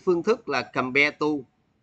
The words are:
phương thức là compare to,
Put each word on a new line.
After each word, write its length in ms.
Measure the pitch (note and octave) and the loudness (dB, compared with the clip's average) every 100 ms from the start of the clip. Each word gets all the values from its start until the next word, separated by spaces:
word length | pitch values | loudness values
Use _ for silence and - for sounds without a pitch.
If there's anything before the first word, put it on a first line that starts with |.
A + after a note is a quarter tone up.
phương 180 | - F3 | 0 0
thức 260 | E3 A#3+ - | 0 -2 -2
là 140 | C3+ | -4
compare 480 | A#2+ - B2+ C3 D3 | -2 -4 -2 2 0
to, 160 | C#3+ D3+ D3+ B2+ _ _ _ | 0 -2 -2 -6 _ _ _